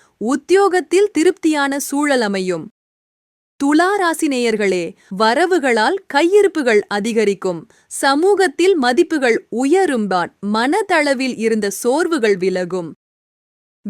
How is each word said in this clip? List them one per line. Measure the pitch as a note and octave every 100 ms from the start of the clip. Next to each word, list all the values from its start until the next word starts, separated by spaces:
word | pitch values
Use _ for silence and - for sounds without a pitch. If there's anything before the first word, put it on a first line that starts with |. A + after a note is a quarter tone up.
| _ -
உத்தியோகத்தில் | G#3+ D4 - F#4+ G4 F4+ C#4 F4+ G#4
திருப்தியான | D#4 F4 - D#4+ D4+ C#4 C#4+
சூழல் | - C#4+ D4 B3+
அமையும். | G#3 G3 F#3 E3+ - _ _ _ _ _ _ _ _ -
துலா | C#4 D4+ F4+ G4+
ராசி | F4 D#4+ D#4
நேயர்களே, | B3+ A#3 G#3+ G3 F#3 E3+ - - F#3+
வரவுகளால் | A3 B3+ F4 F4 C4 A3+ A3+ G4 -
கையிருப்புகள் | C#4 E4+ G#4 G4+ D#4 A#3+ G#3 -
அதிகரிக்கும். | G3+ A3 A3 G3+ G3 F#3 E3+ - _ -
சமூகத்தில் | - C#4+ C#4+ F#4+ G4 F4+ - F#4+ F4
மதிப்புகள் | B3 B3+ F4 D#4 B3+ A3+ -
உயரும்பான். | A3 C#4 F#4 F4 B3 G3+ F#3 E3 - G3+
மனதளவில் | G#3+ C4 G4 G#4 E4 D4 B3+ C4 G#3
இருந்த | A3 A3 G3+
சோர்வுகள் | - A#3+ C#4+ F4 D#4+ G#3+ F#3+
விலகும். | F#3+ F#3 F3+ F#3 D#3+ - _ _ _ _ _ _ _ _